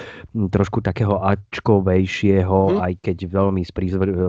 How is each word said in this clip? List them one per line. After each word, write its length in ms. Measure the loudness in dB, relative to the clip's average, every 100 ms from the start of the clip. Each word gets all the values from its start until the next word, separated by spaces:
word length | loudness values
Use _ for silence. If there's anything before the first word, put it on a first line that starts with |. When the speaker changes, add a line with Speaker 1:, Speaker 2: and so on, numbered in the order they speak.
| -10 -18 -10 -4
Speaker 1:
m, 80 | 0
trošku 400 | 0 0 -2 -2
takého 320 | -2 0 0
ačkovejšieho, 1400 | 0 0 -4 -4 2 2 4 2 0 0 2 2 2 2 2
Speaker 2:
Mhm. 160 | 2 -2
Speaker 1:
aj 80 | -4
keď 160 | -6 -6 -4
veľmi 320 | 0 0 0 -4
sprízvr-, 480 | -4 -4 0 0
e, 40 | 0